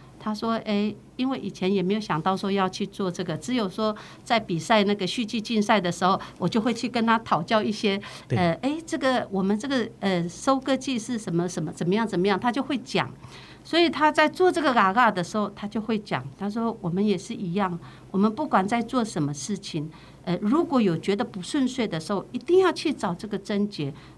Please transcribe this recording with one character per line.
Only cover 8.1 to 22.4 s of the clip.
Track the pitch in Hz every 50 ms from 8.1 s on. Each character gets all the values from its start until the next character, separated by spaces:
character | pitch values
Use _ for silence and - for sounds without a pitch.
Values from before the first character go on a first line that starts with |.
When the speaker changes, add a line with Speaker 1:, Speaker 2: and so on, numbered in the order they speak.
| - - -
Speaker 2:
对。 | - -
Speaker 1:
呃， | 208 180 170 160 -
哎， | - 269 294 330 320
这 | - 320 262
个， | - 262 254 233 - -
我 | 196 190
们 | 190 190 208
这 | 208 247 269
个， | 277 254 214 - - -
呃， | 196 196 185 175 170 175
收 | - - - 269 269 262
割 | 262 285 269
季 | 262 262 277 262 226
是 | 202 - 247
什 | 214 - - 170
么， | 170 175 180
什 | - 175
么， | 160 151
怎 | - - 180
么 | 175 190
样， | 220 226
怎 | 220 208 175
么 | 185
样， | 208 196 196
他 | - 247
就 | 226 277
会 | 254 - 294 226
讲。” | 127 - - 185 131 123 - - - - - - - - - -
所 | - - - 330
以 | 339 320
他 | - 262 302 311
在 | 302 320 311 302
做 | 311 - 370 359
这 | 294 349
个 | 294 302 240
嘎 | 233 202 190
嘎 | 190 247 254 220
的 | 202 180
时 | 175 - - 220
候， | 208 - -
他 | - - 202
就 | - 226
会 | 208 - 226
讲， | 208 214 - 175 131 127 143 -
他 | - 190 202
说， | 208 233 226 226 226 -
我 | - 170
们 | 160 190 208
也 | 214 196
是 | 170 - -
一 | 226 - 208 170
样， | 170 208 202 185 175 170 - - - - - -
我 | - 190
们 | 202 226 214
不 | 311 311
管 | - 226 202 190
在 | 202 240 233
做 | 233 233 - 254 220
什 | 214 - 180
么 | 147 139
事 | 147 143 - - 202
情， | 180 - - - 160 147 156 - - - - - - -
呃， | - 175 180
如 | 208 208 262 330 339
果 | - 269 254
有 | 220 185 160 160
觉 | - - 202
得 | 208 247
不 | - - 185
顺 | 170 - - 294 262
遂 | 247 - - 226
的 | 190 165 160
时 | 160 -
候， | 202 185 - -
一 | -
定 | 240